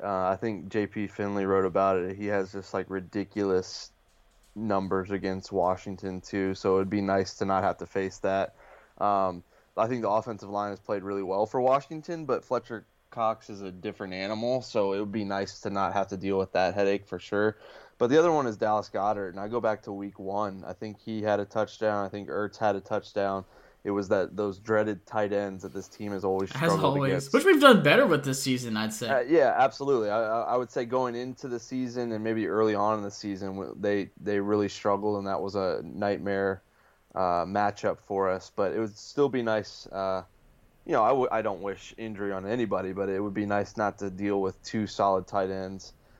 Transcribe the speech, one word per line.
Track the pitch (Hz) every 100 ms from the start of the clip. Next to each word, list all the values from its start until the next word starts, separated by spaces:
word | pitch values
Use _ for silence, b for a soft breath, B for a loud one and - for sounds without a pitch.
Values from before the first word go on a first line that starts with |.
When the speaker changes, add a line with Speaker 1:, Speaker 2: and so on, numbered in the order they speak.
Speaker 1:
Uh, | 101 95 92
I | 95
think | 117 101 90
J | 110 101
P | 107 98
Finley | - 101 101 98
wrote | 98 95
about | 95 98 95
it. | 90 98
He | 104
has | 101 95
this, | 98 -
like, | 98 92
ridiculous | 95 87 104 95 107 98 92 95 - - _ _ _ _ _ _ -
numbers | 110 98 95 95 95
against | 98 95 95 -
Washington, | 98 90 92 - 95 95 92
too, | - 101 95 95
so | 101 95
it'd | 95
be | 101
nice | 98 98 90 -
to | 98
not | 95
have | 95 90
to | 87
face | 98 95 -
that. | 98 95 92 B B B B -
Um, | 104 101 95 87 - b b -
I | 113
think | 123
the | 110
offensive | 107 113 104 101
line | 101 101
has | 98
played | - 104
really | 95 98
well | 95 95 110
for | 131
Washington, | 127 139 - 156 156 170 147
but | 123
Fletcher | - 123 - 110 - _ _
Cox | - 110 113 -
is | 101
a | 98
different | 92 104 98 98
animal, | 92 98 107 120 127
so | 120 113 98
it | 98
would | 104
be | 107
nice | 101 98 98 -
to | 107
not | 101 95
have | 98 98
to | 95
deal | 98 95
with | 95
that | 92 92
headache | 95 98 101 -
for | 90
sure. | - 101 107 - B B B -
But | 123
the | 151
other | 170
one | 156 127
is | 104
Dallas | 107 107 104
Goedert, | 104 101 104 98
and | 92
I | 104
go | 120
back | 110 107
to | -
week | 98 101 -
one. | 95 101 104 95 -
I |
think | 92 107 101
he | - 110
had | 104 104
a | 101
touchdown. | 113 104 - 107 104 98
I |
think | 101 95
Ertz | 80 104 -
had | 110 98
a |
touchdown. | 95 107 - 104 98 98 95 b b b 101
It |
was | 101 95
that, | 101 90 92
those | 104 95
dreaded | 110 107 107 98 -
tight | 113 104
ends | 101 101 95
that | 98
this | 98 92
team | - 104
has | 98 95
always | 95 95
Speaker 2:
As | 135
Speaker 1:
struggled | 165 165
Speaker 2:
always, | 156 143 135
Speaker 1:
against. | - -
Speaker 2:
which | 262 381
we've | 311
done | 285 214
better | 147 190 262
with | 147 135
this | 131
season, | 135 127 120 107
I'd | 110
say. | 110 117
Speaker 1:
Uh, | 135
yeah, | 123 160 127 -
absolutely. | 135 - 139 127 107
I, | 107
I, | 110 113
I | 113 123
would | 123
say | 139 120
going | 127 127 120
into | 127 127 135
the | 120
season | - 131 127 123 120
and | 110
maybe | 110 113 95
early | 101 110
on | 101 104 107
in |
the | 101
season, | - 104 98 98 95
w-, | 76 55
they, | 104 101 92 -
they | 98 101
really | 101 107 101
struggled, | - 104 101 104 104
and | 98
that | 92
was | 95 98
a | 95 65
nightmare, | 78 71 101 92 92 98 98 95 b b b b _
uh, | - 90 87 85
matchup | 101 104 101 104 82 -
for | 98 95
us. | 92 -
But | - 98
it | 90
would | 113 107
still | - - 143
be | 123
nice. | 113 110 104 - -
Uh, | 98 95 95 - _ _ _ _ _ -
you |
know, | 147
I | 110
w-, | 135 123
I | 113
don't | 107 92
wish | 98 95 - -
injury | 110 101 101
on | 95 95
anybody, | 123 110 95 92
but | 95 98
it | 95
would | 104 101
be | 101
nice | 101 101 -
not | 104 -
to | 101
deal | 92 101 98
with | 95 -
two | - 113 104
solid | - 101 95 92
tight | 101 95
ends, | 95 95 95 - b b b